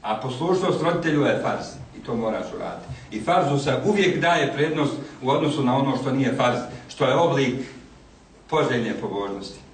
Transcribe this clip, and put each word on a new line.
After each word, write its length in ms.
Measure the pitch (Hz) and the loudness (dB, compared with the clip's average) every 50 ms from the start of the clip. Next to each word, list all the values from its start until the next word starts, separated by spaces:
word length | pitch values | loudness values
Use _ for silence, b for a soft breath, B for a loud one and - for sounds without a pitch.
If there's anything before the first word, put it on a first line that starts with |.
A 180 | - 107 110 - | -4 -4 -4 -4
poslušnost 600 | - 127 - - 160 180 185 180 190 180 - 147 | -4 -6 -4 -2 0 2 2 2 4 2 0 2
roditelju 400 | 156 170 170 151 - 160 147 143 | 2 0 0 2 0 2 2 4
je 200 | 135 120 110 - | 4 2 2 2
farz 240 | - - - - - - - - - - - - | 0 -2 -4 -4 -6 -10 -12 -14 -16 -16 -16 -14
i 60 | - | -8
to 100 | - 120 | -6 -4
moraš 320 | 113 113 110 107 110 113 - - | -2 -2 -2 -2 -2 -6 -8 -8
uraditi. 340 | - - - - - - B B B B B | -8 -8 -8 -8 -10 -12 B B B B B
I 100 | - 107 | -8 -6
farzu 380 | - 165 175 180 170 143 143 135 | 0 2 2 4 4 4 2 2
se 180 | - 151 - - - | 2 0 0 2 2
uvijek 360 | 202 208 196 190 180 - 147 | 2 2 4 4 4 2 2
daje 320 | 156 170 175 156 143 135 | 2 4 4 4 2 0
prednost 400 | - 139 147 160 - 151 147 - - - B B B B | 0 0 0 0 2 0 0 0 -2 -4 B B B B
u 80 | 127 127 | -2 0
odnosu 340 | 143 156 156 147 - - 131 | 2 2 2 2 0 2 2
na 120 | 123 127 | 2 2
ono 200 | 127 135 139 127 | 2 2 2 0
što 160 | 120 - 135 | -2 -2 0
nije 220 | 127 135 135 - 131 | 0 2 2 2 2
farz, 220 | 135 131 120 123 - - B B B B B | 2 2 2 2 0 -4 B B B B B
što 160 | - - 147 | -2 0 2
je 100 | 127 135 | 2 4
oblik 400 | 131 170 160 139 139 135 123 - - - - - - - - - - - - - - - - - - - - | 4 4 4 4 2 2 2 0 -2 -6 -10 -12 -18 -20 -20 -20 -20 -20 -20 -20 -20 -20 -20 -20 -20 -8 -2
poželjne 460 | - 151 139 127 123 120 110 107 101 98 | 0 2 2 2 2 0 0 -2 -4 -4
pobožnosti. 580 | 110 98 95 101 101 98 98 98 - - - - - - | -4 -4 -4 -4 -4 -4 -6 -8 -10 -12 -14 -16 -20 -20